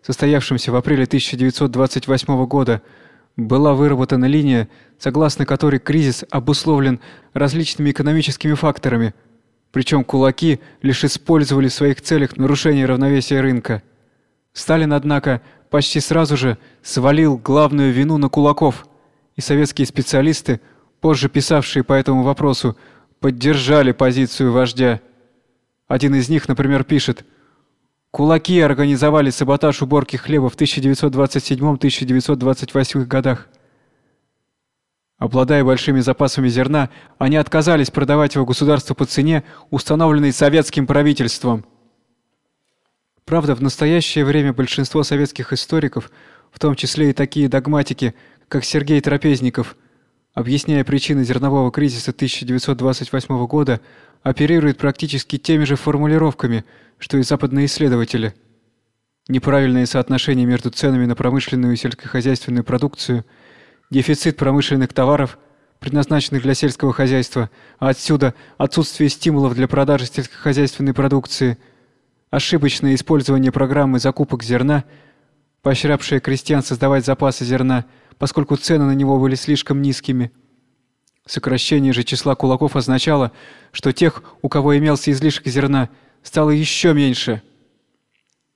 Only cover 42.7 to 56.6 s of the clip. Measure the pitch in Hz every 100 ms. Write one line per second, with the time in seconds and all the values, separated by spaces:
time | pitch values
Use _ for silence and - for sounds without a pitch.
42.7 | _ _ _ _ _ - 165 147 123 135
43.7 | - 151 170 - 151 139 151 143 127 127
44.7 | - 131 156 143 143 143 - 120 131 -
45.7 | 160 143 120 - _ - _ _ - 151
46.7 | 131 131 156 147 135 135 151 139 135 143
47.7 | 147 139 135 123 - _ _ - 135 -
48.7 | 151 143 147 147 143 151 131 123 123 117
49.7 | - _ _ _ _ _ - 120 143 -
50.7 | 147 131 139 - 139 123 127 139 139 127
51.7 | 151 143 117 131 - 131 - 123 127 -
52.7 | 123 131 127 131 131 - 127 120 151 139
53.7 | 117 - - - _ 135 131 147 170 147
54.7 | - 143 - 151 139 - 143 - 156 139
55.7 | 139 151 147 151 156 156 - 120 117